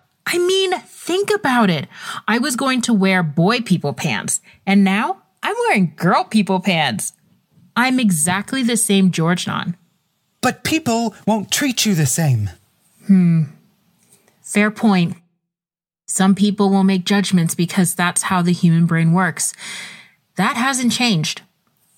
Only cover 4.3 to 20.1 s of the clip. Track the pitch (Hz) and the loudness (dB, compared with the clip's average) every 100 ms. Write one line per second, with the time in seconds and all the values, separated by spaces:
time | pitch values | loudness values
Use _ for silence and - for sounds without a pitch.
4.3 | - _ _ - 202 196 196 277 381 _ | -8 _ _ 0 2 2 0 -4 -8 _
5.3 | _ 285 427 480 262 175 - 170 254 370 | _ -6 -2 0 2 0 0 0 0 0
6.3 | 220 190 190 196 170 143 104 - - _ | 0 0 -2 0 0 0 -2 -8 -12 _
7.3 | _ _ _ _ - 254 254 226 165 170 | _ _ _ _ -2 0 2 2 2 0
8.3 | 185 202 269 240 240 - 196 190 170 165 | -2 -4 -2 0 0 2 2 2 2 0
9.3 | 180 - 107 - 175 _ _ _ _ _ | 0 -2 -6 -6 -10 _ _ _ _ _
10.3 | _ 254 - - 311 311 226 233 - - | _ -4 -4 -4 -4 -2 -2 -2 -4 -2
11.3 | 220 185 - 285 240 220 185 147 - 160 | -2 -2 -2 -2 -2 0 2 0 0 0
12.3 | 120 101 - _ _ _ _ - 190 175 | 0 -2 -8 _ _ _ _ 2 4 6
13.3 | 165 147 - _ _ _ _ _ _ _ | 2 0 -6 _ _ _ _ _ _ _
14.3 | _ - 208 214 214 226 190 170 - _ | _ -4 0 0 2 2 2 0 -4 _
15.3 | _ _ _ _ _ _ _ - - 190 | _ _ _ _ _ _ _ -8 0 2
16.3 | 190 208 202 196 196 190 190 175 202 190 | 2 2 2 0 2 2 0 0 0 2
17.3 | 185 165 - 170 - 175 - 175 175 - | 0 0 -2 -4 0 0 0 -2 -2 -2
18.3 | 185 175 175 175 165 170 165 165 170 180 | 0 0 2 2 4 2 2 2 2 0
19.3 | - - - - - - - - | -2 -8 -8 -14 -16 -16 -20 -20